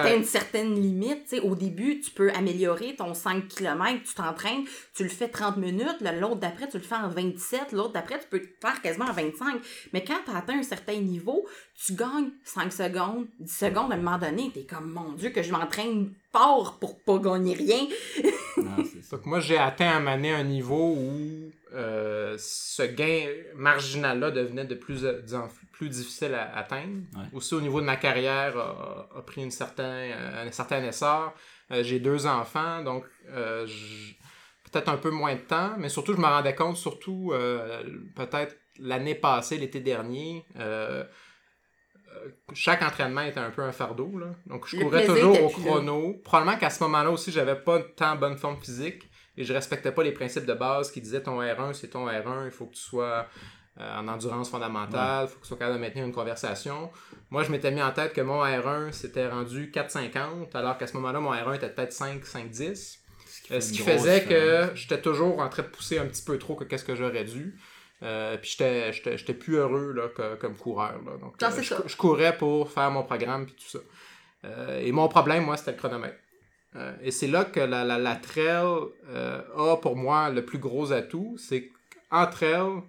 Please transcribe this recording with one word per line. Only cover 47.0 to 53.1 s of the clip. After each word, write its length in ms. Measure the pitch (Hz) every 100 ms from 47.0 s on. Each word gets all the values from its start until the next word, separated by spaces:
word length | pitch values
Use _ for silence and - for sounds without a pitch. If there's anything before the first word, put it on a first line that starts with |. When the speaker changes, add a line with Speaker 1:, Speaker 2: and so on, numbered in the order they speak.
| 156
Speaker 3:
aussi, 220 | 165 180
j'avais 240 | 156 135 139
pas 240 | 170 170
tant 360 | 165 - 156 147
bonne 220 | 143 139
forme 240 | 147 143
physique 480 | - 123 160 - - - _ -
et 80 |
je 80 | 123
respectais 380 | 131 - 147 131
pas 120 | 165
les 80 | 151
principes 340 | 143 123 139 123
de 80 |
base 380 | 117 131 139 143
qui 100 | 131
disaient, « 220 | 110 135
Ton 140 | 135 123
R 200 | 120 117
un, 140 | 139
c'est 140 | 143 -
ton 180 | 127 123
R 220 | 110 113
un, 180 | 135 131
il 60 |
faut 160 | - 117
que 80 | -
tu 60 |
sois, 460 | - 123 120